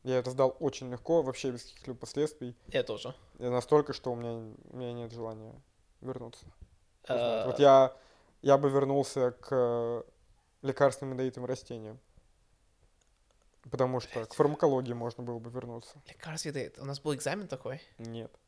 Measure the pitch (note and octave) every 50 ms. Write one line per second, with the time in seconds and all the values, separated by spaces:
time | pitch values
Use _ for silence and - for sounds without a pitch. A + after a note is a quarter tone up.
0 | _ C3 B2+ B2+ A#2+ B2+ B2+ C3+ C3+ C3 - - E3 C#3 - - C3 B2+ B2 A#2
1 | - - E3 E3+ C#3+ C3 B2+ - - C3+ A#2+ A#2 - - - - - C3+ B2 A#2
2 | - - - C#3+ D3+ D3+ D3+ - B2+ B2 A#2+ _ _ - - C3+ B2 - G#2+ G2+
3 | - A#2+ B2+ - - - - - A#2+ B2 A#2+ B2 A#2+ - D3+ D3 C#3+ - C3 -
4 | - B2+ A#2+ A#2 A#2+ A#2 A#2 A#2 A2+ A2 A2 - - - - B2+ B2+ A#2+ A#2+ A#2+
5 | A#2+ A2+ A#2 A#2 A#2 A2+ A2 G#2+ A2 A2+ B2+ C3 _ _ _ _ _ _ _ _
6 | - B2+ C3 B2 A#2+ A#2 - - - - - _ - _ _ _ _ _ _ _
7 | - - C3 A#2+ A#2 A#2+ A2+ A2+ A#2 B2+ A#2+ - C#3+ C#3+ C3+ C3+ C3 B2+ - -
8 | - - - _ _ _ _ _ - C3+ C#3 C#3 D3 C#3 C3+ C#3 C#3 C3+ C#3 C#3+
9 | C3 - - C3+ B2+ B2 B2 - - - C3+ B2+ B2 A#2+ A#2 A#2 A#2 A#2 A#2+ A#2
10 | - - _ _ _ _ _ _ _ _ _ _ - C3+ C3 - C#3+ C3+ C3 -
11 | C#3+ C3+ C3 B2+ C3 C3 - B2+ B2 B2 B2+ B2 - - B2+ A2+ A2 G#2+ A2+ C3+
12 | _ _ _ - _ _ _ _ _ _ _ _ _ _ _ _ _ _ _ _
13 | _ _ _ _ _ _ _ _ _ _ _ _ _ B2 - B2+ B2+ B2+ B2+ B2
14 | - - - A#2+ A2 - - - D3+ D3 D3+ D3 E3+ D3+ C3+ B2+ C3 A#2+ A#2+ A#2+
15 | A#2 A#2+ - - B2 A#2+ A#2 A#2 A2+ A#2+ A#2+ B2+ A#2+ A#2+ A#2 A2+ - - - C#3+
16 | _ - - _ - E3 D#3 D#3+ - D#3 D3 C#3 A#2+ - - - C#3 C#3 C#3 C3+
17 | - D3+ C#3+ C3 - C3+ E3 G#3 - - - C3 - C3 C3 - - _ _ -
18 | A2+ A2+ A2+ A#2 A2+ - - _ _